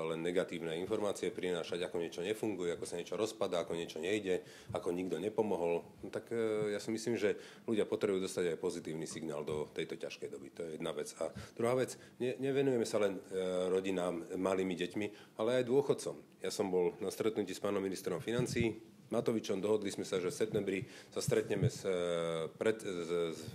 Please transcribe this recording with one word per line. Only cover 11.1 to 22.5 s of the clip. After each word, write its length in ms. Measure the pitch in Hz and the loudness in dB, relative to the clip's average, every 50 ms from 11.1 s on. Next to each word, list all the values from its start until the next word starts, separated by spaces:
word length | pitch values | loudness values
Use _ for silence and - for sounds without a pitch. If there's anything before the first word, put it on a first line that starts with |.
| - - | -4 -4
A 100 | 82 80 - - - - | -4 -4 -4 -8 -12 -10
druhá 220 | - - 113 117 123 | -4 -2 0 2 2
vec, 180 | 131 120 - - - - - - | 2 0 0 -2 -12 -14 -16 -8
ne-, 200 | - 117 127 - - | -4 -2 -2 -2 -2
nevenujeme 460 | 131 139 131 139 139 139 127 117 107 | -2 0 2 4 4 4 4 4 2
sa 140 | - - 104 | 2 4 4
len, 220 | 104 98 95 90 | 4 4 2 0
eh, 140 | - - 98 92 92 92 92 90 92 92 | -6 -4 -2 -2 0 2 2 2 2 4
rodinám 540 | 92 95 95 98 92 90 87 90 85 82 85 - 92 | 4 4 4 4 2 2 2 2 0 -2 -4 -4 -2
malými 380 | 92 95 92 95 92 95 92 | 0 2 2 4 4 2 2
deťmi, 340 | 87 80 87 87 - 107 104 101 - - - - - | 2 0 -2 -2 0 -2 -2 -4 -4 -10 -20 -12 -4
ale 240 | - 110 117 127 127 | 0 2 2 4 4
aj 80 | 127 117 | 4 4
dôchodcom. 480 | 127 143 139 147 131 - - 82 71 71 - - - - | 4 4 6 4 2 0 0 -6 -6 -8 -12 -20 -12 -6
Ja 80 | - 92 | -4 -4
som 240 | - - 101 95 | 0 0 2 4
bol 240 | 92 90 87 87 - - | 4 4 4 4 2 0
na 120 | 101 95 | -4 -4
stretnutí 420 | - - - 110 107 107 101 87 | -2 2 0 2 2 2 -2 -2
s 80 | 92 - | -4 -2
pánom 220 | - 101 101 98 | -2 0 0 2
ministrom 340 | 95 98 90 - - 95 87 80 | 0 0 -2 -2 -2 -2 -2 -2
financií 600 | - 110 113 123 123 110 - 120 117 113 101 - - - - - - - | -2 0 0 0 2 2 2 4 4 2 2 -2 -10 -18 -20 -16 -6 -2
Matovičom, 480 | 110 117 120 131 117 107 - - 101 95 | 0 2 2 2 2 2 0 0 -2 0
dohodli 320 | 90 104 110 104 98 98 | 4 4 4 4 2 -2
sme 160 | 92 - 92 - | -2 -4 -2 0
sa, 80 | 98 | 0
že 160 | 92 87 90 | 0 0 0
v 80 | - - | 0 0
septembri 380 | 113 - - 104 98 98 98 95 - - - - - - | 0 2 2 0 2 2 0 0 -2 -6 -12 -18 -14 -8
sa 80 | - 101 | -6 -2
stretneme 480 | - - 117 110 107 - 104 98 - 131 | 2 4 4 4 4 2 2 4 2 2
s, 160 | - - - | 2 0 -2
eh, 80 | 98 92 87 87 87 85 85 85 85 82 82 80 | 0 2 2 2 2 2 2 0 0 0 0 -2
pred-, 320 | 76 | -4